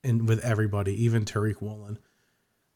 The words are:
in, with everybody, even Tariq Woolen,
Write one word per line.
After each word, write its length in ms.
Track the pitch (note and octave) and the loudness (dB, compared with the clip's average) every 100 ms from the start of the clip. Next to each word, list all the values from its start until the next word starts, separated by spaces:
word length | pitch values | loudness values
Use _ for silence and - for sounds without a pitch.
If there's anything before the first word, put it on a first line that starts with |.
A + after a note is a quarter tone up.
in, 220 | C3+ A#2 | 2 2
with 180 | A2+ A2 | 4 2
everybody, 580 | A#2+ G#2+ A2 G2+ G2 G2+ | 2 0 2 0 -2 0
even 220 | A#2 A2+ | 2 2
Tariq 360 | G#2 G#2+ G#2+ G2+ | 0 -2 -2 -4
Woolen, 360 | G#2 G#2+ G#2 G#2+ _ _ _ _ _ _ _ | -10 -12 -12 -14 _ _ _ _ _ _ _